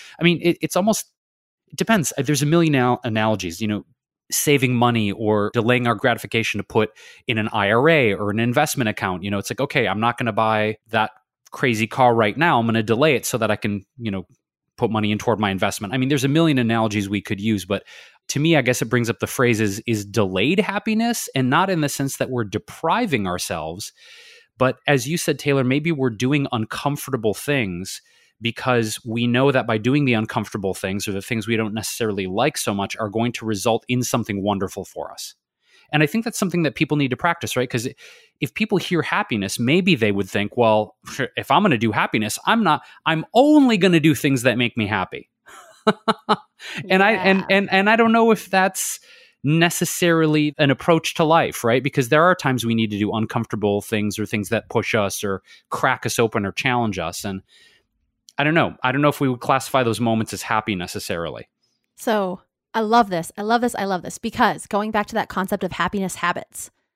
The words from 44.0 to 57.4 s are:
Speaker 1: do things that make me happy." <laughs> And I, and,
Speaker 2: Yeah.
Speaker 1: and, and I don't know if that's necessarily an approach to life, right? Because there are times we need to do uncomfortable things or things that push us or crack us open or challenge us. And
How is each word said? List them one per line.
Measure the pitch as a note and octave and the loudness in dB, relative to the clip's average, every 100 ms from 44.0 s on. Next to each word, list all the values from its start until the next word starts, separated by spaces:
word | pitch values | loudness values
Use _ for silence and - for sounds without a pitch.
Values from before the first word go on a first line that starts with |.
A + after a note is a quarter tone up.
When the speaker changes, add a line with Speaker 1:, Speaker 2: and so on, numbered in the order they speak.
Speaker 1:
do | D#3 | 4
things | C#3 D3 C3+ | 4 2 2
that | B2 A#2 | 2 2
make | A#2+ - | 0 0
me | G#2 | -2
happy." | G#2 F#2 B1 - _ - - - _ - | -2 -4 -8 -16 _ -20 -20 -20 _ 0
<laughs> | G#3 - G#3+ - - - _ - - G#3 | 0 -2 -4 -2 -4 -4 _ -14 -10 0
And | F#3+ | 4
I, | G3+ | 4
and, | G#3+ F#3 F#3+ | 4 2 2
Speaker 2:
Yeah. | - G3 | 2 0
Speaker 1:
and, | G3+ | 2
and | F#3+ G3+ | 2 4
I | A3+ | 4
don't | A3+ | 4
know | A3+ A3+ | 4 4
if | A3 - | 2 0
that's | F#3+ F#3+ - - - - - - _ | 0 2 0 -8 -10 -16 -20 -20 _
necessarily | C3+ D#3+ E3+ - E3 - F3 E3 D#3 D3+ D3+ - | 0 2 2 0 -4 0 2 4 2 2 0 2
an | C#3+ | 0
approach | B2+ - - - | 2 2 2 0
to | - | 0
life, | D#3+ E3 A#2+ - | 4 4 2 -2
right? | A#2 B2+ | 0 0
Because | C3 - A#2 | 0 -2 2
there | D3+ | 4
are | F3 F3+ | 4 4
times | C#3 B2+ | 0 0
we | A2+ A2+ | 0 0
need | A2 | 0
to | G#2 | 0
do | G#2 | 0
uncomfortable | G#2+ A2 A#2+ A2 A2 G2+ G2+ | 0 -2 -4 -4 -2 0 0
things | - A2 G#2 G2 | -2 -2 -2 -4
or | G#2 | -4
things | A2 G2 | -4 -2
that | A2+ - | -4 -2
push | A#2 G2+ | -2 0
us | A#2 G2 - | 0 0 -2
or | G2+ F#2+ - - _ | -4 -6 -8 -20 _
crack | - C3+ B2 A#2 | -2 0 0 -2
us | - | 0
open | A2+ A#2 G2 | 0 0 -4
or | |
challenge | - C3+ B2 A2+ F#2 | -4 -2 0 0 -2
us. | E2 - | -6 -6
And | G#2 F#2+ | -8 -8